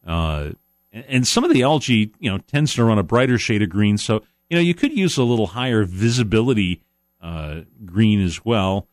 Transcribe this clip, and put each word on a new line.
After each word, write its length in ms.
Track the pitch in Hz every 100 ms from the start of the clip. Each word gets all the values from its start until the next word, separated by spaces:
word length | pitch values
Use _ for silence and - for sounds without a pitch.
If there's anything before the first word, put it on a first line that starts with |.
| 85
Uh, 440 | 82 80 76 73 - _ _ _
and, 120 | 113 135
and 200 | 131 123
some 160 | -
of 80 | 330
the 120 | 269
algae, 480 | 127 156 - 113 107 _
you 100 | 139
know, 80 | 95
tends 380 | - 143 151 -
to 80 |
run 160 | 117 107
a 40 |
brighter 360 | 90 120 127 120
shade 240 | - 107
of 60 | 104
green. 280 | 95 104 104
So, 240 | - 107 _ _ _
you 80 | 170
know, 40 |
you 140 | 170 170
could 180 | 285
use 240 | 285 185 143
a 60 |
little 240 | 123 120 101
higher 360 | 107 127 113
visibility, 1000 | 98 92 117 120 107 110 120 113 90 87 _ _ _ _
uh, 400 | 85 82 76 80 - _ 98
green 380 | 92 110 104
as 220 | 92 80 113
well 420 | 113 95 98 -